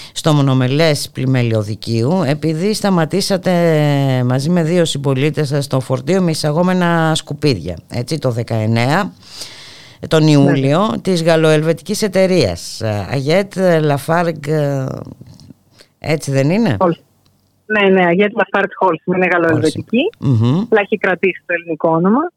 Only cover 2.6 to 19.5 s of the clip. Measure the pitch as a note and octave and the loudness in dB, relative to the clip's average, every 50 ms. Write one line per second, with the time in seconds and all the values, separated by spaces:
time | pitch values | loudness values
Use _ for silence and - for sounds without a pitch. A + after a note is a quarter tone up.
2.6 | F3+ G#3+ A3 G#3 - G3+ F#3+ E3+ D#3+ D#3 - G3 - - G3 F3 - F#3 F3+ E3+ | -2 -2 -2 -2 0 0 2 0 0 0 -2 -2 -2 -2 -2 -2 0 0 0 2
3.6 | E3+ E3 D#3+ D3+ D3 D3 C#3+ C#3 C#3 C3+ B2+ B2+ B2 B2 B2+ B2+ - E3 F3+ F3 | 2 2 2 2 2 2 2 2 2 0 0 0 0 0 0 0 0 0 0 0
4.6 | D#3+ D3+ F3+ F3+ E3 D#3 - C#3+ C#3 C#3 C3+ C3 C#3 D#3 C#3 D#3 D3+ B2+ D3 C#3+ | 0 2 2 0 0 0 -2 -2 -2 -2 0 0 0 -2 -2 -2 -4 -2 -2 -4
5.6 | C#3 - C#3+ C3 B2+ - C3+ B2+ C3 D3+ F#3 F#3+ F3+ E3 D#3 - - D3+ D3 E3 | -2 -2 -4 -4 -2 -2 -4 -4 -2 0 0 0 0 0 -2 -2 -2 -2 0 0
6.6 | F3+ F#3 F#3 F3+ F3 E3+ E3+ E3 D#3+ D#3+ D#3+ D#3+ - - C#3+ - - D3 A#2 F2+ | 2 2 2 2 2 2 2 2 2 0 0 -2 -4 -6 -6 -2 0 0 0 0
7.6 | D2+ F2 E2+ E2+ - - - A2 B2 - D#3+ D3 - C3 A2+ A#2+ A2+ - A#2 A2 | -4 -8 -10 -10 -12 -10 -8 -8 -6 -6 -4 -4 -2 -2 -2 -4 -4 -4 -2 -2
8.6 | G#2+ A2 A2+ A#2 A#2+ C3 D3+ F#3+ G3+ F3+ - - - - - - - - - - | 0 0 2 2 2 2 0 0 -2 -4 -8 -14 -20 -20 -20 -18 -18 -18 -18 -20
9.6 | - - - - - - - - - - - D#3 D#3 D#3 D3+ C#3+ C#3 C#3 C#3 C#3 | -20 -20 -20 -20 -20 -20 -18 -14 -6 0 2 4 4 6 6 6 6 4 4 2
10.6 | C3 C3+ C#3+ F3 G#3 A3 - - - F#3+ F#3 E3 D#3+ E3+ E3 D#3+ D#3+ D#3 D#3 D3+ | 2 2 2 2 0 0 -4 -4 -4 -2 -2 0 2 2 2 4 4 4 2 2
11.6 | D#3 E3 D#3+ - - - G#3 - A3 G3+ F#3 F#3+ F#3+ F3+ F#3 F3 B2 F2+ F2 - | 2 0 -2 -2 -4 -6 -4 -4 -2 0 2 2 2 2 2 2 2 0 -2 -6
12.6 | - - - - A2 A2 G#2 G#2 F#2+ E2+ A2 C#3+ C3 C#3+ E3 G3 G3+ G3 - F3+ | -10 -12 -10 -6 -4 -4 -4 -4 -4 -4 -4 -4 -2 0 0 0 0 -2 -4 -2
13.6 | F#3+ F3+ E3+ D#3 D3+ D3 C#3+ C#3 - - E3 F3 F3 E3+ E3 D#3+ - D3+ D#3 D3+ | 0 2 2 2 2 0 -2 -2 -2 -2 -2 0 0 -2 -4 -6 -6 -4 -2 -2
14.6 | D3 C#3+ C#3 C3+ C3 C3 - - - - - - - - - - - - - _ | -2 -2 -2 -4 -4 -6 -8 -10 -12 -14 -18 -20 -20 -20 -20 -20 -20 -20 -20 _
15.6 | _ _ _ - - _ _ _ - - D#3+ C#3+ - C#3+ C3+ C3+ C3+ D3 F3+ A3 | _ _ _ -20 -20 _ _ _ -6 -4 -4 -4 -4 -2 0 0 2 2 2 2
16.6 | A#3 F3+ A2 G2+ F#3 F3 E3 - _ _ _ _ _ _ _ _ _ _ _ _ | 2 0 0 0 0 0 0 -2 _ _ _ _ _ _ _ _ _ _ _ _
17.6 | _ - G#3+ G#3 G3+ G3 F#3+ F#3+ F3+ E3+ E3+ F#3 G#3 G3+ G#3+ A3 F#3+ - - G3+ | _ -4 -2 2 4 4 4 4 4 4 4 4 2 2 0 -2 -2 0 0 -2
18.6 | G3 - - - - F#3 D#3+ - _ F3+ F3+ F#3 F#3 F3 F3+ F3 E3+ E3 | -2 -2 -2 0 0 0 0 0 _ -4 -2 0 0 0 2 2 2 2